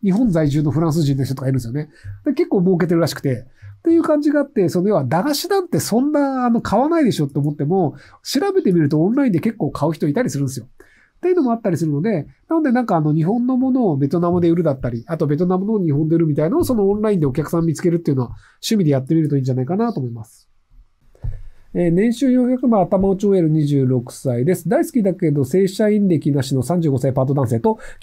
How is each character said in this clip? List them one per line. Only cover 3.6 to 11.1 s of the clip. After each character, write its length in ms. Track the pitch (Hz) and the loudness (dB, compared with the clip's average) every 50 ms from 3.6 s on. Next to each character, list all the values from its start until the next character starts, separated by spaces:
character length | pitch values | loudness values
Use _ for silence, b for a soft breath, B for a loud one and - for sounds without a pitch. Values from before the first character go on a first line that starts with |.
| b b b b | b b b b
っ 20 | |
て 80 | - 330 | 0 2
い 80 | 330 339 | 2 2
う 60 | 311 | 4
感 180 | - 311 294 | 2 0 2
じ 80 | 294 311 | 2 2
が 120 | 285 294 | 0 0
あ 20 | 277 | 0
っ 60 | 285 | 0
て、 200 | - 220 190 165 | 0 0 0 0
そ 140 | - 180 175 | 0 0 0
の、 60 | 208 | 2
要 60 | 208 | 2
は 80 | 170 135 | 0 0
駄 200 | 120 135 170 208 | 0 0 0 0
菓 100 | 294 294 | 0 -2
子 160 | - - 349 | -2 -2 -2
な 100 | 403 392 | 0 -2
ん 60 | 370 339 | 0 0
て 120 | - 160 | -2 -4
そ 200 | - - 196 233 | -2 0 0 0
ん 120 | 262 294 | 0 2
な、 340 | 302 294 285 277 269 262 247 | 2 0 0 0 0 -2 0
あ 40 | 240 | 0
の、 100 | 233 226 | 0 0
買 180 | - - 190 208 | 0 0 0 0
わ 100 | 262 302 | 2 2
な 100 | 339 330 | 2 2
い 40 | 302 | 2
で 80 | 226 | 2
し 80 | 156 - | 0 0
ょ 60 | 151 | -2
っ 40 | 135 | -2
て 100 | - 151 | -2 -2
思 120 | 143 151 | -2 -2
っ 40 | 147 | -4
て 100 | - 143 | -4 -2
も、 300 | 143 180 196 175 139 B B B B B B | 0 0 0 0 0 B B B B B B
調 180 | B - - 277 381 403 381 | B -6 -4 -2 -2 0 0
べ 80 | 381 | 0
て 100 | 320 214 | 0 2
み 80 | 180 170 | 2 2
る 80 | 156 143 | 2 2
と 140 | 156 151 | 2 2
オ 80 | 160 190 | 2 2
ン 60 | 233 | 2
ラ 100 | 285 285 | 0 0
イ 40 | 254 | 0
ン 20 | |
で 80 | 180 160 | 0 0
結 180 | - 226 226 - | -2 -2 -4 -4
構 140 | - 143 | -6 -6
買 180 | - - 143 156 | -4 -4 -4 -4
う 40 | 165 | -2
人 140 | - - 151 | -2 -2 -2
い 60 | 143 | -2
た 80 | 233 | -2
り 80 | 254 - | -2 -2
す 80 | 123 139 | -2 -4
る 60 | 143 | -4
ん 40 | 131 | -4
で 60 | 131 | -6
す 60 | 123 | -8
よ。 80 | 110 - - b b b b b b b | -12 -16 -20 b b b b b b b